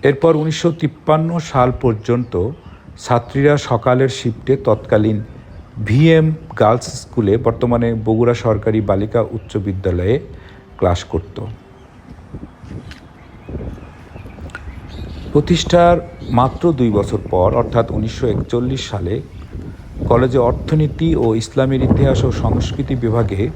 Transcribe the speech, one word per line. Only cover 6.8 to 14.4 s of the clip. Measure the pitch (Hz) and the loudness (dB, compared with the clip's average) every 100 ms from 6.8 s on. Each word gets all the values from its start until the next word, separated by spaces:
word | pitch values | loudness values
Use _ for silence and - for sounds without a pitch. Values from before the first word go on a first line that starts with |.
| - - | -2 -12
স্কুলে, | - - 101 110 | -6 0 2 2
বর্তমানে | 117 113 120 120 117 113 | 2 0 0 2 2 0
বগুড়া | 110 110 120 117 | 0 2 2 2
সরকারি | 120 104 113 110 | 0 0 2 0
বালিকা | 101 95 104 120 107 | 2 0 2 0 -2
উচ্চ | 110 - 113 | -4 -6 -6
বিদ্যালয়ে | 101 95 95 87 90 135 - - - - - - | -4 -4 -2 0 0 0 -2 -18 -20 -20 -20 -2
ক্লাস | 92 90 | 0 0
করত। | - - - - 107 110 - - - - - - - - - - - - - - - - - - - - - - - - - - - - | -2 -6 -6 -12 -12 -14 -20 -20 -20 -20 -20 -20 -18 -16 -16 -20 -16 -16 -14 -20 -20 -20 -20 -20 -14 -12 -10 -12 -18 -20 -20 -18 -18 -16